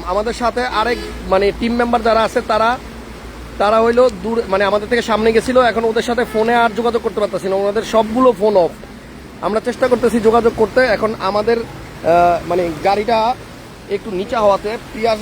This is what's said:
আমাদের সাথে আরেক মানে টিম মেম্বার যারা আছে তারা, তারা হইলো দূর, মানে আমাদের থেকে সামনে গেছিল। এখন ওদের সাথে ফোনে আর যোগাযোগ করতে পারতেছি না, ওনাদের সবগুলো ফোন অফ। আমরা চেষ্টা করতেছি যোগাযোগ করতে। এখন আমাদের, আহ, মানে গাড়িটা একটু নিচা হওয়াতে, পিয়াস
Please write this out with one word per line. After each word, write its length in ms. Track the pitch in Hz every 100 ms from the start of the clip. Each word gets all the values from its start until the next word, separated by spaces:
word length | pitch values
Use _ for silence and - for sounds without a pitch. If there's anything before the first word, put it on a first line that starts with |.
| 175
আমাদের 280 | 190 220
সাথে 280 | - 240 233
আরেক 360 | 247 208 226 226 - - 185
মানে 220 | 190 202 -
টিম 140 | 233 240
মেম্বার 260 | 240 240
যারা 200 | 226 220
আছে 180 | 214 247
তারা, 360 | 220 220 226 247 - - - - - - - -
তারা 240 | 202 220
হইলো 280 | 233 240 254 196
দূর, 180 | 202 233 208
মানে 160 | 190
আমাদের 240 | 196 208 208
থেকে 140 | 240
সামনে 300 | 233 208 226
গেছিল। 260 | 220 254 254
এখন 220 | 240 208 226
ওদের 160 | 226
সাথে 220 | 226 240 226
ফোনে 220 | 220 220 240
আর 140 | 233
যোগাযোগ 320 | 208 233 226
করতে 180 | 220 196
পারতেছি 300 | 202 190 190
না, 60 | 190
ওনাদের 280 | 202 208
সবগুলো 480 | - 226 214 226 254
ফোন 260 | 185 214 196
অফ। 140 | 160 - - - - - - -
আমরা 180 | 175 214
চেষ্টা 280 | 247 233 254
করতেছি 300 | 240 233 233
যোগাযোগ 340 | 214 233 226 -
করতে। 240 | 214 254
এখন 340 | 254 190 156 -
আমাদের, 380 | 190 202 220 233
আহ, 840 | 233 - - - 170 175 175 170 160
মানে 160 | 180 170 151
গাড়িটা 500 | 180 202 214 226 220 254 - - - - -
একটু 220 | 196 233
নিচা 280 | 185 - 233
হওয়াতে, 380 | 208 190 208 233 -
পিয়াস 260 | 214 226 214